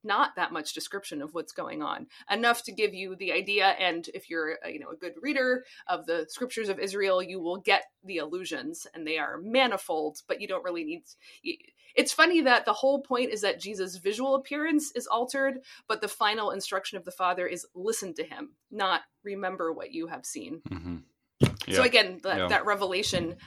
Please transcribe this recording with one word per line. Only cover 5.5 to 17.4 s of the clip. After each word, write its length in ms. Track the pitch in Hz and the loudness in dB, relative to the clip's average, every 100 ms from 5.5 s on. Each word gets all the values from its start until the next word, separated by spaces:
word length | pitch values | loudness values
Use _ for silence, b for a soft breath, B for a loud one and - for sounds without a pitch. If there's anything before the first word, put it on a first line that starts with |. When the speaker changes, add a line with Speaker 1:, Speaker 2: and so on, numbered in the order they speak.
| 254 B B B | 0 B B B
Speaker 1:
of 180 | 170 160 | -2 0
the 200 | 170 156 | -2 -2
scriptures 400 | - 247 226 208 | -4 -6 -4 -2
of 100 | 175 | -2
Israel, 440 | 190 202 196 185 | -2 0 2 2
you 160 | 175 190 | 0 -4
will 200 | 170 190 | -4 -2
get 260 | 208 196 - _ | 2 2 2 _
the 140 | 185 170 | -8 -6
allusions, 680 | 151 180 160 143 139 165 - | -4 -6 -6 -6 -6 -10 -12
and 120 | 165 156 | -8 -4
they 120 | 156 | -2
are 200 | 147 147 | -2 -4
manifold, 840 | 202 254 254 196 - 156 151 - - | 0 4 4 2 -2 -2 -2 -4 -6
but 140 | - | -6
you 80 | 202 | -4
don't 160 | 185 | -4
really 200 | 180 170 | -4 -4
need, 180 | 156 170 - - B B | -4 -8 -12 -20 B B
y-, 140 | - - _ _ b | -8 -8 _ _ b
it's 180 | 247 247 | 0 2
funny 260 | - 330 339 | 6 6 8
that 240 | 262 233 | 8 6
the 80 | 233 | 6
whole 300 | - 269 277 | 2 4 2
point 280 | - 247 254 | 2 0 0
is 120 | 208 | 0
that 180 | 196 - | 0 0
Jesus' 360 | 190 202 190 180 | -4 -4 -4 -4
visual 400 | 190 214 269 269 | -4 0 2 2
appearance 540 | 269 294 311 302 294 | 0 -2 2 2 0
is 120 | 247 - | -6 -2
altered, 520 | 226 247 277 269 262 B B B | 0 0 2 0 0 B B B
but 140 | 214 | -4
the 80 | 208 | -4
final 420 | - 202 220 208 | 2 2 2 0
instruction 460 | 196 - 185 - 190 | -2 -2 -4 -4 -8
of 80 | |
the 60 | 175 | -10
Father 360 | 175 180 180 | 0 0 2